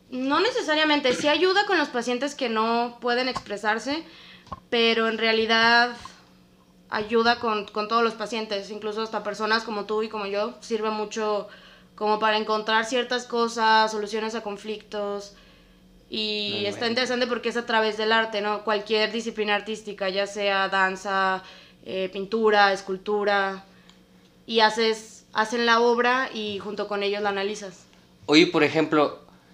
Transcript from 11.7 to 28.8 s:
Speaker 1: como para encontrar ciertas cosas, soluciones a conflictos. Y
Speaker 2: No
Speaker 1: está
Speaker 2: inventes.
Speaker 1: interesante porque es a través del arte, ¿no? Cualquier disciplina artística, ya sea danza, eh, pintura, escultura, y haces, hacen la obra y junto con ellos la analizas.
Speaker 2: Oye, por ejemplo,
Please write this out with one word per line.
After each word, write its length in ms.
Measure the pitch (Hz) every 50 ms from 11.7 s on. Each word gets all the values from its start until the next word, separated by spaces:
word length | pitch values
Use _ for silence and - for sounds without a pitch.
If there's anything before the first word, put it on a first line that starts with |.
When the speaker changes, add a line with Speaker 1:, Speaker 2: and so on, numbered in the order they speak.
| - - - - -
Speaker 1:
como 240 | - 214 214 214 214
para 180 | 220 220 214
encontrar 480 | 214 214 220 220 214 214 214 220 220 226
ciertas 400 | 226 262 240 233 240 247 240 240
cosas, 640 | - 233 233 233 226 226 233 226 220 220 220 220 220
soluciones 440 | 220 214 208 202 220 214 214 220 226
a 60 | 226 -
conflictos. 880 | 208 202 196 - 214 214 208 - - 214 208 202 202 202 202 202 - - - - - - - - - - - - - - - - - -
Y 360 | 220 214 214 214 208 208 208 202 202 202
Speaker 2:
No 40 |
Speaker 1:
está 200 | 202 202 202 240
Speaker 2:
inventes. 20 | 226
Speaker 1:
interesante 380 | 226 262 247 233 247 240 247
porque 200 | 233 240 226 - 233
es 60 | 220
a 80 | 240 233
través 300 | 240 226 220 220 220 208
del 140 | 214 220 214
arte, 300 | 226 226 220 220 220 202
¿no? 240 | 208 208 208 202 -
Cualquier 480 | 226 208 202 208 - 220 214 214 208 214
disciplina 420 | 233 220 233 226 214 208 208 208
artística, 540 | 202 202 220 220 208 - 202 196 - 196 190
ya 180 | 185 196 202
sea 400 | 196 202 214 202 202 196 190 190
danza, 760 | 190 196 196 190 190 190 185 - 202 196 190 190 190 185 185 - - - - - - - - -
eh, 240 | - - 190 190 185
pintura, 600 | - 196 196 196 220 226 220 214 208 208 202 196 196
escultura, 880 | 190 - - 190 185 - 208 208 208 202 202 202 202 196 190 190 190 - - - - - - - - _ _ _ - _ _ _ _ -
y 140 | - 226 226
haces, 640 | 220 214 214 233 226 220 220 220 - - - - - _
hacen 340 | - 220 220 220 247 233 233
la 140 | 233 226 233
obra 500 | 240 240 233 240 240 247 254 262 262 - -
y 260 | 220 214 208 202 190
junto 300 | - 208 202 196 202 208
con 120 | 208 202 202
ellos 180 | 202 202 202 208
la 60 | 202
analizas. 560 | 196 196 196 208 214 196 202 185 - - - _ _ _ _ _ _ - -
Speaker 2:
Oye, 200 | - 147 160 180
por 160 | 175 170 160 151
ejemplo, 560 | 135 147 160